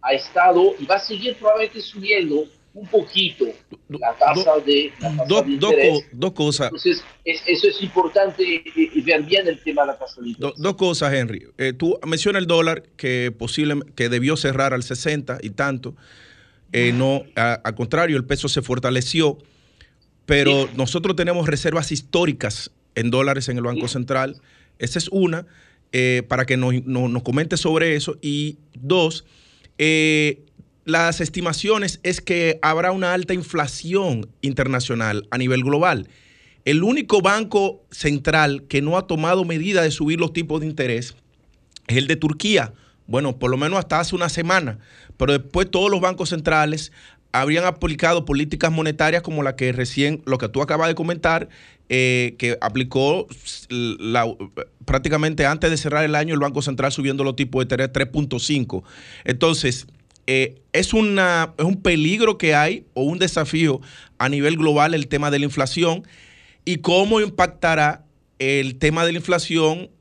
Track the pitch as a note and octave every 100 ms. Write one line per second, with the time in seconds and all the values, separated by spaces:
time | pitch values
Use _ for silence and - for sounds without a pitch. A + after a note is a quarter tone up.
0 | B2+ C3+ - F3+ F3+ F3 F#3+ G3 C#3 G3
1 | - G#3 A#3+ - G#3+ G#3+ A3 A3 - G#3
2 | G3 G#3 E3+ D3 D3+ _ _ G3+ G3 G#3+
3 | E3+ G3 F#3 - A#2+ G#2+ _ - _ C#3+
4 | A#2+ - C#3+ D#3 E3+ D3+ C#3 C#3+ D3 -
5 | D#3 D3+ C#3+ G3+ - C#3 F#3+ D3+ C#3+ D3+
6 | - A#2+ F3 F#3 D3+ C#3+ B2+ - F3+ E3+
7 | - - - D#3+ - E3 G3+ G3 G3 -
8 | F#3 G3+ G3 - F#3 E3 D#3+ D#3+ D#3+ D3+
9 | C3 D#3 D3+ G3 F#3 D#3 D#3+ C#3+ C#3 C3+
10 | B2+ - A#2+ A2+ C#3+ - D#3+ G3 F#3 D#3+
11 | C#3+ C3+ A#2 G#2 - - C3 B2+ E3 F#3
12 | D#3+ D#3+ G3+ G3+ F3+ E3+ D#3+ E3 - _
13 | C#3 B2+ B2 A2 A2+ - D3+ C#3+ - -
14 | A#2+ A#2+ C3 D3+ D3 C3 C3+ B2+ B2 B2+
15 | - D3+ D3 B2 A2 G2 C#3 C3 B2 -
16 | - - - - _ _ _ B2 A#2+ A#2+
17 | C3+ C#3 - - A#2+ A#2 - G#2+ A#2+ D#3
18 | E3+ C#3+ B2+ C#3 C#3 D3 B2+ B2+ B2+ B2+
19 | B2 D#3+ D#3 C#3 - _ _ _ - _
20 | _ _ - C#3+ C#3 C#3 C3 A#2+ C3 F3
21 | F3+ F3+ F3 F3 D#3 C#3+ E3+ D#3+ D3 D3+
22 | - F3+ E3+ B2+ A2 - - _ _ -
23 | A#2 B2 C#3 C#3 C3 B2 A#2+ A#2+ A#2+ C3+
24 | B2+ C3 C3 C#3 _ _ _ _ B2+ F3+
25 | E3 G3 F3+ D#3+ F3+ _ _ _ _ B2+
26 | B2+ B2 A#2+ B2+ B2+ B2+ B2+ B2+ B2 B2+
27 | B2+ A#2+ - B2+ E3 E3+ E3+ D#3+ E3 D3
28 | D3+ D3+ D3+ D3 D3 D3 _ - C3 F#3
29 | D#3+ E3 - _ _ _ _ _ D3+ D#3+
30 | D#3 D#3 D3+ C#3+ _ _ - _ - E3
31 | E3+ E3 D#3+ F#3 F3 D#3 G3 G#3+ G3 -
32 | F3+ F3+ - F3 E3 D#3+ D#3 D#3+ F3 F#3+
33 | F3+ F3+ F3+ F#3 D#3 E3+ D3 - E3 F#3+
34 | F#3 A#2+ G#2 - C#3 C3 C3 C3 B2+ A#2
35 | A2 G#2 G2+ A#2+ B2+ B2+ B2+ D3 F3 C#3
36 | F#2 - _ _ _ _ - D3+ G3 C#4
37 | G#3+ G#3 F#3 G#3 G#3+ G#3 G3 - _ -
38 | D#3 D3 C#3+ D#3 D3 C#3 C#3+ C#3+ D3 F3
39 | F#3+ E3 D#3+ F#3 F3 E3 F3 F#3+ E3 D3+
40 | D3+ E3 E3 D#3+ D#3+ D#3 D#3 D3+ C3 A#2
41 | B2 - _ _ _ _ _ - - A#2
42 | C3+ D#3+ D#3 D3+ G#3 G3+ A2+ A2 _ _
43 | - A#2+ C#3+ B2+ B2 C3 D3 F#3+ E3 D#3+
44 | E3+ F3+ E3+ - E3+ F#3 D3 G#2+ - -
45 | - - C#3 C#3+ C3+ F3 F#3+ F#3 G3+ G3
46 | F#3 F#3 F3+ F3 D#3 D#3 D3+ D#3 D#3 -
47 | - _ _ B2 C#3 D#3 F3+ E3+ F3 D#3
48 | E3 E3+ D#3+ C#3 D3 D#3+ E3 D#3+ D#3+ D#3
49 | D#3 E3+ E3+ D#3 C#3 C3 B2+ B2 B2 C3+
50 | C#3+ D3+ D3 C3 A#2+ B2 C#3+ D#3 E3 E3+
51 | E3 F3 E3 D#3+ C#3+ - - _ _ B2+
52 | B2+ B2 B2 A2+ A#2+ A#2 A2+ A2+ B2+ C3
53 | C#3 F3 - - - - - B2 A#2+ G#2
54 | A2 A#2+ A2+ - G2 - - _ - -
55 | C3 D3+ D#3 D3+ C#3+ D3+ E3 D#3+ D#3 D3
56 | D#3 D3+ D#3 D#3 C#3+ C#3 C#3+ C3 C3+ C3+
57 | C#3 C#3 C3+ B2+ C3+ C3 B2+ B2+ C3 C3
58 | C3 D3+ D3 B2 - D3 A#2+ F#2 - -
59 | - - - B2 E3 D#3+ C3+ A#2+ - -
60 | _ _ - C3 C3 - _ D3+ F#3+ A3
61 | G#3+ G3 F#3 E3+ D#3+ - D#3+ F#3+ F#3+ E3
62 | D#3 G3+ A3+ G#3 E3 D3+ D3+ G#3+ - -
63 | C#3 E3+ F3+ - D#3 D#3+ D#3+ C3 - -
64 | - _ B2+ C#3+ C#3+ D#3+ D#3 D3 D3+ E3
65 | C3 C#3+ D3 C#3+ C#3+ C#3+ C3+ - E3+ E3+
66 | - - - - - _ - F3+ F3 F3+
67 | G3+ A3 G#3+ F#3+ F3+ F3 E3+ D#3+ D3+ D#3
68 | _ _ _ _ C3+ C#3 C3+ B2+ D3+ D#3+
69 | E3+ E3+ E3 F3 E3+ E3 D#3 E3 F#3 _